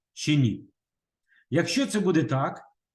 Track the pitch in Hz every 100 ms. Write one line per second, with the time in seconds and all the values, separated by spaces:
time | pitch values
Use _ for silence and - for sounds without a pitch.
0 | _ - - 151 123 92 - _ _ _
1 | _ _ _ _ - 147 170 - 262 214
2 | 185 165 135 131 151 - - _ _